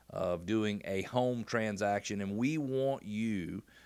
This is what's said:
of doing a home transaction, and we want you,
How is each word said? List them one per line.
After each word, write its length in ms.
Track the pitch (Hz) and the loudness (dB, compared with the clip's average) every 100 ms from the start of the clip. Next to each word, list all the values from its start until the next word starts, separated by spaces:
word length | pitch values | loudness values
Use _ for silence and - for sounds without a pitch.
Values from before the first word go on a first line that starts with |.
| - | -10
of 360 | 92 90 87 87 | -2 0 0 2
doing 340 | 110 107 104 - | 2 2 0 -2
a 180 | 95 | -2
home 400 | 95 123 123 120 | 0 2 2 0
transaction, 800 | 107 117 110 98 101 101 - 101 | 0 0 0 2 2 2 0 -2
and 140 | 98 101 | -2 0
we 220 | 127 156 | 0 0
want 460 | 139 131 135 135 | 0 2 2 0
you, 580 | 104 104 113 101 82 95 - - | -4 -2 0 0 -2 -6 -10 -18